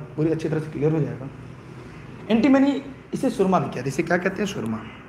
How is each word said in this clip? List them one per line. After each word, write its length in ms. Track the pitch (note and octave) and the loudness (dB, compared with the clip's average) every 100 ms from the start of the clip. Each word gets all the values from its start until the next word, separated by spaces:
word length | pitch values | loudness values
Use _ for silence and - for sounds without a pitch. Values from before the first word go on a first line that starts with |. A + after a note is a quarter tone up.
| - - | -6 -2
पूरी 140 | D#3+ | 0
अच्छी 180 | D#3+ D#3+ | 0 0
तरह 120 | D#3 | -2
से 100 | D3+ | -4
clear 220 | B2+ D3 | 0 2
हो 80 | D#3 | 2
जाएगा। 280 | C3 - B2+ - - - - - - - - - - | 0 -4 -10 -12 -14 -16 -16 -16 -16 -16 -16 -12 0
Antimony, 520 | A3+ C#4+ C4 C#4 C#4 - - - | 4 6 8 6 2 -4 -12 -10
इसे 160 | - C4 | -2 0
सुरमा 280 | - F#3+ F3+ | 2 4 4
भी 80 | C3 | 2
कहते 140 | C#3+ | -2
हैं। 60 | B2 | -2
इसे 160 | - | -2
क्या 140 | D#3 F3+ | 0 0
कहते 240 | F#3 F#3+ | 0 -2
हैं? 40 | G3+ | -2
सुरमा। 320 | - A2+ A2 - - | -4 -4 -6 -8 -14